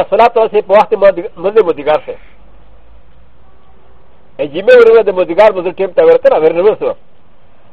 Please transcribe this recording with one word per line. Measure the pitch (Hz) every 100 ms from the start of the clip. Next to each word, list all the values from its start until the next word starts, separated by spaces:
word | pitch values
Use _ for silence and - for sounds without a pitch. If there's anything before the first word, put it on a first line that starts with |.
| -
صلاة | 214 233 233
العصر | 220 208
په | 196 208
وخت | - 202 196 175 - 170
مازدیګر | 185 220 175 143 143 151 -
شي. | - - - - - - - - - - - - - - - - - - - - - - -
ای | 143
جمعه | 160 214 247
ورنه | 226 226
د | 196
مازدیګر | 185 165 170 214 185
مزل | 175
ټیم | 180 190
ته | 175 165
ورته | 170 -
نه، | 175
ورنه | 156 170
وسو. | 208 - 127 - - - - - - - -